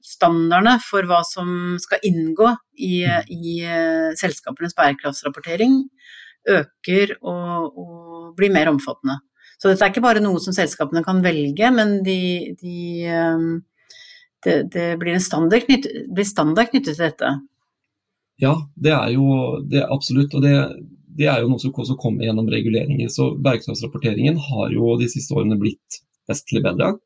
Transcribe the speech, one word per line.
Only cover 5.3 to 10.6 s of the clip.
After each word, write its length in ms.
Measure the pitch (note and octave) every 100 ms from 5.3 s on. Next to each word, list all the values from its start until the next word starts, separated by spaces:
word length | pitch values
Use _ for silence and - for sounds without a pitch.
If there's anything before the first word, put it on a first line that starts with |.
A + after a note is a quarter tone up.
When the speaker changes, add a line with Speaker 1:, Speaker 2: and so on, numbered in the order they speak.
| C#3 E3 F3 A#3 C4+ C4+ _ - - - _ -
Speaker 1:
øker 720 | G3 D3 _ - F#3 G3+ -
og, 560 | - F3 F3 E3+ E3 F3
og 580 | F3 E3+ E3+ E3+ E3+ E3+
blir 160 | G3+
mer 140 | F#3 D#3
omfattende. 520 | C#3+ C#3 A#2+ C3 C#3+ _ _ _ _
Så 120 | G3
dette 120 | F#3+
er 80 | G3
ikke 120 | G3
bare 160 | A#3+ A3
noe 180 | G#3 F3+
som 140 | F#3+
selskapene 500 | F#3